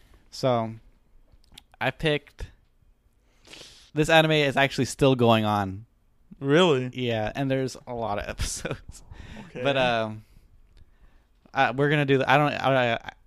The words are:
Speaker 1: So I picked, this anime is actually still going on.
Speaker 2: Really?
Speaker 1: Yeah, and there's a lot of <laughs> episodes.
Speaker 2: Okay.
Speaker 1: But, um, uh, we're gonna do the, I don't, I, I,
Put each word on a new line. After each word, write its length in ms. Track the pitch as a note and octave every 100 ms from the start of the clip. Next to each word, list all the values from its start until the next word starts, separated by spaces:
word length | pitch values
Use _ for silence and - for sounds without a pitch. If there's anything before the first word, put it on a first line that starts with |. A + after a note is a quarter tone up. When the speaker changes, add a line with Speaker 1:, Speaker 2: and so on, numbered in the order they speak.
| - - _
Speaker 1:
So 400 | - C3+ A#2+ A2+ A2+ - _ _ - _ - _ - - -
I 120 | A#2+
picked, 540 | - D#3+ D3 - - - - _ _ _ _ _ _ _ _ - - - - -
this 140 | D3 D#3
anime 240 | D#3+ D#3+
is 240 | D#3 C#3+ C3
actually 300 | C#3 - C3
still 280 | - C#3
going 300 | C3 A#2+ A2+
on. 400 | G#2+ G#2+ F#2+ F#2+ A2+ _ _ _ _ -
Speaker 2:
Really? 500 | C#3 D3+ F#3 C3+ B2+
Speaker 1:
Yeah, 400 | B2 B2 A2+ G#2+
and 160 | - C#3
there's 280 | C3+ C3 - -
a 80 |
lot 240 | A#2+ A2 G2+
of 60 |
<laughs> 40 | -
episodes. 720 | G#2+ - - - - - - - - - - -
Speaker 2:
Okay. 160 | C#3+
Speaker 1:
But, 140 | C3 C3+
um, 460 | B2+ A#2 A2 G#2+ - - - - _ - - _ - _ _ _ _
uh, 180 | - B2+
we're 140 | B2 C#3+
gonna 160 | D3+
do 140 | C#3 C#3
the, 120 | -
I 60 | C3+
don't, 160 | D3
I, 400 | - - C3+ B2
I, 160 | A2 - -